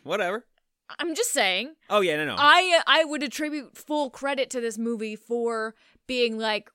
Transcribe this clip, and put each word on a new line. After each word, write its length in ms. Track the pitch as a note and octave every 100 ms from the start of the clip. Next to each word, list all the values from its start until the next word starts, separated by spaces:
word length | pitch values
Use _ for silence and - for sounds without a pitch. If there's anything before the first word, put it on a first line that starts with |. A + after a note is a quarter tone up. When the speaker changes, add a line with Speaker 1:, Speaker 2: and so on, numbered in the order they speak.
Speaker 1:
whatever. 420 | C#3 G3+ F3+ A3 - _ _ _ - -
Speaker 2:
I'm 160 | E4 D#4+
just 160 | A#4+
saying. 440 | C#4 G3 F#3 C4 D#4+ -
Speaker 1:
Oh, 120 | G#3
yeah, 160 | F#3 D3+
no, 80 | D3+
no. 100 | G#3
Speaker 2:
I, 440 | D4 E4+ F#4 E4 -
I 200 | D4+ D#4+
would 160 | D4
attribute 540 | C#4 - D4+ D4 A3+ -
full 320 | - D4+ C4+
credit 400 | - C#4 C#4 B3+
to 100 | B3+
this 160 | A#3 G#3+
movie 380 | A#3 A3+ A3 G#3+
for 600 | - A#3 A#3 A3+ A3 - _ _ -
being 320 | B3+ A3+ A3
like, 320 | A3 G#3+ -